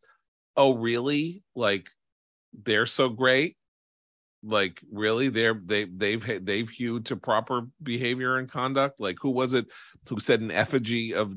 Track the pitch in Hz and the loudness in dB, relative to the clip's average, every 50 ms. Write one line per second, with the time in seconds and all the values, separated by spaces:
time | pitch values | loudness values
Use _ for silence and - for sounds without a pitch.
0 | _ _ _ _ _ _ _ _ _ _ _ - 139 135 131 117 113 117 117 120 | _ _ _ _ _ _ _ _ _ _ _ 4 4 4 4 2 0 0 0 0
1 | 123 143 147 147 156 170 175 202 _ _ _ 127 117 101 101 95 - - _ _ | 0 0 0 0 -2 -4 -6 -12 _ _ _ 0 0 2 0 0 -4 -12 _ _
2 | _ _ _ _ _ _ _ _ _ _ - 120 101 117 107 104 117 123 - - | _ _ _ _ _ _ _ _ _ _ -20 -8 -2 2 2 2 2 2 2 2
3 | 135 127 110 113 131 127 127 135 156 170 - _ _ _ _ _ _ _ _ _ | 2 0 2 2 4 4 4 4 2 0 -4 _ _ _ _ _ _ _ _ _
4 | _ _ _ _ _ _ _ _ - 107 107 104 98 92 85 - - - 104 101 | _ _ _ _ _ _ _ _ -6 0 0 0 0 0 -4 -12 -18 -12 -6 -2
5 | 107 107 110 120 135 135 110 113 113 113 113 104 90 87 107 104 107 90 90 92 | 0 2 2 2 0 0 2 2 2 2 2 0 -2 -2 0 0 0 -2 -4 -2
6 | 107 101 110 113 110 123 110 90 92 101 98 107 117 110 - - 123 117 113 120 | 0 0 0 -2 -4 -6 -6 -4 -4 -2 -2 -2 -4 -6 -8 -6 -4 -4 -4 -4
7 | 110 - 131 95 - 127 110 110 117 - 131 120 117 127 _ _ 156 127 117 120 | -4 -6 -8 -6 0 2 2 2 2 0 -4 -4 -4 -8 _ _ -6 -6 -4 -2
8 | 127 120 123 127 127 127 131 131 131 127 - 143 127 131 135 139 139 139 - - | -2 -2 -2 -2 -2 -2 -2 -2 -4 -6 -4 -4 -4 0 0 0 0 0 -2 -6
9 | 107 95 87 - - 139 123 127 131 123 131 123 117 - - - - - - _ | -6 -6 -6 -2 -2 -2 0 0 0 2 2 0 0 -2 -12 -20 -20 -20 -20 _
10 | _ - 120 107 - - 123 110 113 107 80 101 107 - 143 131 113 110 120 117 | _ -8 -8 -4 2 2 2 2 2 0 0 0 0 2 0 0 0 0 -2 -2
11 | 113 113 85 92 107 101 95 | -2 -2 -2 -2 -2 -2 -4